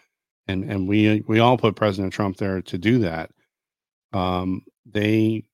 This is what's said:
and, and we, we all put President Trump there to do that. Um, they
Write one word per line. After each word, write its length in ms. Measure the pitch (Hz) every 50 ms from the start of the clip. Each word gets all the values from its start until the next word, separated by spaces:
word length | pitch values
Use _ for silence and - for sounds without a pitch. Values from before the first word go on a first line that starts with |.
| _ _ _ _ _ _ _ _ _ -
and, 160 | 95 92 98
and 240 | - 107 98 92 95
we, 340 | 101 110 104 107 107 104 -
we 140 | - 107 110
all 180 | 117 120 127 117
put 180 | - 110 95
President 340 | - 110 104 98 98 98 95
Trump 280 | - - 107 98 90 -
there 240 | 107 98 95 92 87
to 160 | - - 92
do 200 | 85 107 123 127
that. 300 | 107 85 80 82 82 - _ _ _ _ _ _ _ _ _ _ _ _ _ _ _ _ -
Um, 500 | 98 90 92 92 90 90 92 92 - - - _ _ _
they 580 | - - 107 104 107 110 110 110 110 110 107 - _